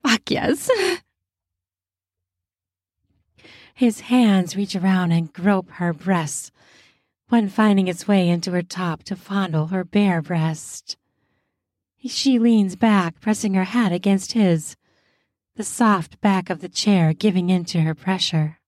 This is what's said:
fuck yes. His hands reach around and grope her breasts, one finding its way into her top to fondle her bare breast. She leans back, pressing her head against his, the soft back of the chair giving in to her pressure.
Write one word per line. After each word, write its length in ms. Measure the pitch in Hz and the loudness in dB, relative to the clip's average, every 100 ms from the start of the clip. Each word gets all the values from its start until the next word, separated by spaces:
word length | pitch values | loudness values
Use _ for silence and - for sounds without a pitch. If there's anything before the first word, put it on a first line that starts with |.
fuck 280 | 269 226 - | 0 -2 -2
yes. 380 | 240 160 285 - 466 370 349 _ _ _ _ _ _ _ _ _ _ _ _ _ _ _ _ _ _ _ _ _ _ _ _ - - - | -2 -2 -2 -2 0 0 -4 _ _ _ _ _ _ _ _ _ _ _ _ _ _ _ _ _ _ _ _ _ _ _ _ -20 -20 -20
His 280 | _ 247 214 | _ -2 -2
hands 540 | - 247 226 196 175 190 | 0 2 4 2 0 -6
reach 180 | 202 190 | -6 -2
around 360 | 190 185 180 | 0 0 2
and 180 | 165 165 | 0 -2
grope 380 | - 185 196 185 | -2 0 0 -4
her 220 | - 175 | -6 -4
breasts, 580 | 160 180 180 151 - - _ _ _ _ _ _ _ _ | -4 -2 -2 -2 -8 -14 _ _ _ _ _ _ _ _
one 180 | 233 202 | 0 0
finding 400 | 208 214 196 185 | 0 2 2 0
its 200 | 175 - | -4 0
way 200 | 196 175 | 2 2
into 240 | 175 175 | 0 -2
her 120 | 180 | -4
top 400 | 175 - 180 156 | -4 -8 -6 -8
to 120 | - 185 | -10 -14
fondle 520 | - 196 190 156 156 | -6 -4 -2 -2 -2
her 180 | 190 180 | -4 -2
bare 360 | 208 202 170 | 0 2 0
breast. 760 | 147 170 160 151 - - - - _ _ _ _ _ _ _ _ _ _ 254 | -2 -2 -2 -4 -12 -18 -18 -20 _ _ _ _ _ _ _ _ _ _ -12
She 340 | - 269 247 | -2 0 2
leans 360 | 233 220 196 180 | 4 4 2 0
back, 440 | 226 208 170 - | 2 2 0 -6
pressing 320 | 220 214 220 | -4 -2 0
her 120 | 190 185 | 0 0
head 260 | 233 214 | 0 0
against 400 | 175 190 196 - | 0 0 0 0
his, 420 | 233 196 165 - - _ _ _ _ _ _ _ - | 0 2 2 -2 -18 _ _ _ _ _ _ _ -12
the 80 | |
soft 560 | 208 - 233 196 160 - | -12 0 2 2 -2 -2
back 300 | 208 190 180 | 0 0 -2
of 120 | 175 | -8
the 80 | 180 | -8
chair 440 | - 208 196 160 | -4 2 4 4
giving 360 | 160 214 185 175 | 2 0 0 0
in 140 | 185 170 | 0 0
to 160 | 170 | -2
her 120 | 160 | -2
pressure. 680 | 160 190 185 - 160 151 156 | -2 -4 -4 -2 -2 -2 -6